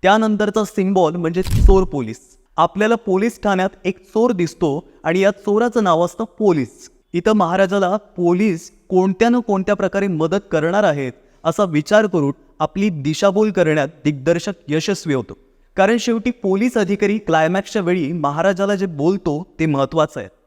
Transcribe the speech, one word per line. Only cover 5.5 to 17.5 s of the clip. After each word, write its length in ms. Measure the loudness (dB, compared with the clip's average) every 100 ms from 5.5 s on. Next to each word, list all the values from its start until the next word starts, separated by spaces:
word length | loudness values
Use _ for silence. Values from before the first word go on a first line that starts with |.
| 0 0 0
नाव 200 | 2 2 0
असतं 180 | -4 -10 _
पोलीस. 500 | 0 2 -2 -8 -20 _ _
इथं 200 | -4 0
महाराजाला 640 | 2 0 2 2 2 0 -2 -6 -4
पोलीस 520 | 0 2 0 -2 -8 _ _
कोणत्या 400 | 0 0 2 2
न 100 | 2
कोणत्या 360 | 0 -2 -2 -2
प्रकारे 320 | -2 -2 -2
मदत 400 | -2 -2 -2 -2
करणार 320 | -2 0 0
आहेत 280 | 0 0 -4 -8 _ _
असा 200 | -6 -2
विचार 440 | 0 0 2 2 2
करून 240 | 0 -2 -4 _ _
आपली 300 | -6 -2 -2
दिशाभूल 600 | -2 -4 0 0 2 0
करण्यात 360 | 2 2 2 -2 -4 -4
दिग्दर्शक 480 | -2 0 0 -2 -10 -4
यशस्वी 440 | -4 -2 -4 -2
होतो, 240 | -4 -4 -14 _ _ _ 0
कारण 200 | 2 2
शेवटी 340 | 0 -2 -2
पोलीस 440 | -4 -2 0 0 0
अधिकारी 400 | -2 0 0 -2
क्लायमॅक्सच्या 640 | 0 0 2